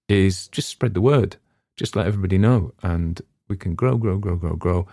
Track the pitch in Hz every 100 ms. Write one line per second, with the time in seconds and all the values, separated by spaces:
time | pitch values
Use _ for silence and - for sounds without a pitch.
0 | - 101 95 92 - - - - 113 95
1 | 120 143 98 - _ _ _ - - 101
2 | 92 101 95 95 110 123 90 - 92 85
3 | 82 87 - _ - 98 92 85 127 123
4 | 110 95 101 87 85 82 90 87 87